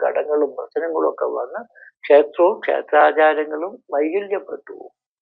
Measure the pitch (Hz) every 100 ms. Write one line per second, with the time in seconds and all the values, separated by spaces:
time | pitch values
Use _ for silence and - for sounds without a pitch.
0 | - 139 143 151 139 - - - 165 160
1 | 156 - - 127 127 185 233 _ - _
2 | - 147 151 - 175 220 - 139 - 151
3 | 151 147 156 151 151 151 180 240 _ 143
4 | 156 190 202 196 - - - - - _
5 | _ _